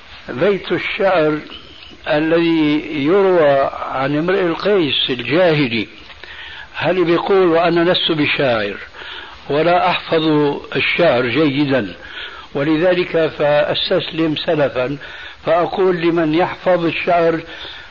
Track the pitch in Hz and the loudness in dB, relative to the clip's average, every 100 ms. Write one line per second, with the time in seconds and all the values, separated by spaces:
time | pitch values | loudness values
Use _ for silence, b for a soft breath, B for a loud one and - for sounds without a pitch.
0 | B B - 123 185 190 - 170 - - | B B -12 -2 0 0 -2 -4 -4 -2
1 | 196 180 151 151 - - - - - - | 0 2 2 0 -6 -16 -20 -20 -20 -12
2 | - 151 160 165 170 165 151 151 - 156 | -4 -2 2 2 2 2 2 0 -2 -4
3 | 143 202 196 175 147 139 139 - - 131 | 2 2 4 4 4 4 2 -2 -6 -4
4 | 139 147 175 196 175 160 185 208 143 117 | -2 0 0 0 0 -2 0 0 0 0
5 | - 123 117 160 180 151 131 113 95 - | -2 -4 -2 2 4 2 2 -2 -6 -10
6 | B B B B B B B - 147 185 | B B B B B B B -6 -2 0
7 | 165 170 - 196 180 160 170 170 170 175 | 2 0 2 4 4 4 4 2 2 2
8 | - 160 139 - 135 113 104 95 - B | 0 0 0 0 0 0 -2 -6 -14 B
9 | B B B B - 143 165 180 180 170 | B B B B -4 0 2 2 2 -2
10 | - 165 160 151 143 139 - 131 127 - | -2 0 2 2 2 -2 -6 -4 -2 2
11 | 170 123 127 123 156 135 143 131 98 87 | 4 4 2 2 2 2 0 0 -2 -8
12 | B B B B B 143 143 156 185 180 | B B B B B -4 0 2 2 2
13 | 175 165 156 - 147 147 151 156 - 180 | 0 0 0 0 2 2 2 -2 -2 -2
14 | - 160 165 147 - 156 131 127 127 143 | -2 -2 -2 -2 -2 0 0 0 -4 -6
15 | B B B B - 165 170 - 185 180 | B B B B 0 0 0 0 0 2
16 | 165 170 156 160 180 - 185 180 165 - | 0 0 0 0 0 -2 0 0 0 -2
17 | 185 175 165 160 B B B B B | 0 2 2 0 B B B B B